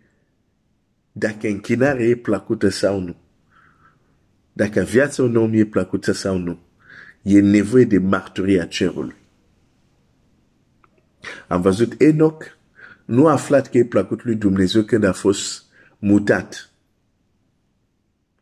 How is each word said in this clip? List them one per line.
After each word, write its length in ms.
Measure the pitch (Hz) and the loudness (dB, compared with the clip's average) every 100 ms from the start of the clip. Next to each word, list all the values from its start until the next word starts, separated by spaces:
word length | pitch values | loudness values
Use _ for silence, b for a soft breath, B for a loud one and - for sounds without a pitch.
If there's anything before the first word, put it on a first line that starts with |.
| _ _ _ _ _ _ _ _ _ _ _ | _ _ _ _ _ _ _ _ _ _ _
dacă 360 | 110 107 107 110 | -8 -6 -4 -6
închinarea 580 | 101 - 120 135 131 117 | -6 -4 -2 0 0 0
e 100 | 120 | -2
plăcută 540 | - 95 - 113 101 | -2 -4 -4 -2 -2
sau 300 | - 98 101 | 0 -2 -2
nu, 160 | 90 - _ _ _ b b b b b _ _ _ _ _ | -6 -12 _ _ _ b b b b b _ _ _ _ _
dacă 280 | - 107 107 | -4 -2 -2
viața 420 | 90 110 147 - | 0 2 0 0
unui 200 | 127 117 | 0 2
om 100 | 113 | 2
e 120 | 110 107 | 2 0
plăcută 460 | 107 92 95 - | 0 -4 -4 -4
sau 260 | 95 101 92 | -4 -2 -4
nu, 220 | 87 85 _ _ B B B B | -6 -10 _ _ B B B B
e 180 | 98 101 | 2 4
nevoie 440 | 101 104 101 127 | 6 4 4 4
de 140 | 113 98 | 4 2
marturia 680 | 92 95 - - 95 95 85 | 0 -2 -4 -6 0 0 0
cerului. 500 | - 90 76 - - _ _ _ _ _ _ _ _ _ _ _ _ _ _ _ _ _ _ _ _ B B B | -4 -4 -4 -10 -14 _ _ _ _ _ _ _ _ _ _ _ _ _ _ _ _ _ _ _ _ B B B
Am 140 | 87 | -2
văzut 400 | 90 95 120 - | 0 0 0 2
Enoch, 440 | 147 156 156 156 - - _ _ B B - | 2 4 2 0 -16 -20 _ _ B B -4
nu 220 | 117 160 | 2 2
a 40 | |
aflat 380 | 131 - 139 127 | 2 2 0 2
că 80 | 123 | 0
e 80 | 120 | 0
plăcut 380 | 110 95 113 | 0 -2 -6
lui 120 | 120 110 | -6 -2
Dumnezeu 480 | 104 95 90 107 | 0 2 0 0
când 200 | 104 113 | 0 0
a 80 | 101 | 0
fost 520 | 90 98 101 - - _ b b b | 0 0 -2 -4 -12 _ b b b
mutat. 760 | 104 104 101 101 - - - _ _ _ _ _ _ _ _ _ _ _ _ _ _ _ _ _ | 0 2 2 -2 -2 -16 -20 _ _ _ _ _ _ _ _ _ _ _ _ _ _ _ _ _